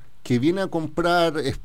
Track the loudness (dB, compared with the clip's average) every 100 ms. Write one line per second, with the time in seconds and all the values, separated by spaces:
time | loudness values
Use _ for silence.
0 | -12 -10 0 2 2 2 0 -2 -4 -2
1 | 2 4 2 2 -2 -4